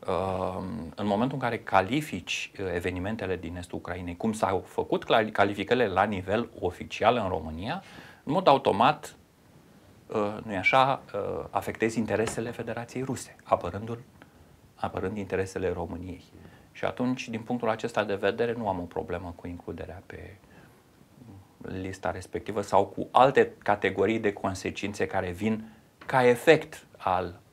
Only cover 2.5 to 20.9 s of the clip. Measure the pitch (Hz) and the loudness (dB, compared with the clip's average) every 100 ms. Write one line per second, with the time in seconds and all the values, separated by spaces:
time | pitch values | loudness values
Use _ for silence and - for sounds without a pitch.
2.5 | - 98 87 90 90 92 107 92 90 90 | -6 -4 -2 -2 -2 -4 -4 -4 -4 -6
3.5 | 87 90 98 - 90 90 87 113 107 98 | -10 -8 -10 -8 -8 -6 -4 -2 0 0
4.5 | 95 - - - 185 - 120 110 - 101 | 0 -2 -6 -2 -2 4 4 4 4 2
5.5 | 101 95 120 117 90 104 101 92 107 117 | 4 0 2 4 4 2 2 0 -2 -2
6.5 | - 98 87 90 - 104 123 98 87 80 | -4 -4 -4 -10 2 4 4 0 -2 -4
7.5 | 80 101 175 - - - - - 160 185 | -8 -6 -8 -10 -20 -20 -16 -2 2 6
8.5 | 135 - 98 123 151 - - - _ _ | 6 6 4 4 4 -6 -20 -20 _ _
9.5 | - - - - - - 110 104 107 113 | -20 -20 -20 -20 -20 -6 -2 -2 -4 -6
10.5 | 98 - 135 131 135 - 104 95 92 - | -2 4 6 6 2 -4 -6 -4 -6 -4
11.5 | 101 98 95 113 113 107 101 110 - 117 | -4 -4 0 0 0 0 0 0 -2 -6
12.5 | 117 117 113 117 127 131 123 - - - | -6 -8 -6 -8 -8 -6 -6 -8 -18 0
13.5 | - 90 95 113 120 - - - - - | 0 0 -6 -8 -10 -12 -20 -20 -20 -20
14.5 | - - - 95 - 95 107 98 92 95 | -20 -20 -8 -6 -2 -4 -4 -4 -2 -2
15.5 | - 90 87 85 87 90 87 - - - | -2 -2 -2 -4 -6 -10 -12 -14 -20 -20
16.5 | - - - 95 - 127 127 - 113 113 | -20 -20 -6 -4 -2 -2 -2 -4 -8 -4
17.5 | 123 117 110 117 - 104 101 104 107 120 | -2 0 -2 -2 -2 -2 0 0 2 0
18.5 | 117 107 92 85 - 76 87 90 87 95 | 0 -2 -2 -4 -6 -4 -6 -6 -10 -10
19.5 | 85 - 85 85 85 - - 87 98 - | -10 -10 -10 -10 -12 -14 -14 -14 -18 -20
20.5 | - - - _ | -20 -20 -20 _